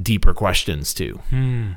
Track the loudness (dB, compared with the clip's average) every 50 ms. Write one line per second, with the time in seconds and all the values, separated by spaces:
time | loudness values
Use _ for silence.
0 | -2 0 0 6 6 6 6 6 2 0 0 0 -2 -2 -4 -6 -4 -6 -6 -6
1 | -6 -6 -8 -8 -4 -2 0 0 0 0 -2 -2 -4 -4 -4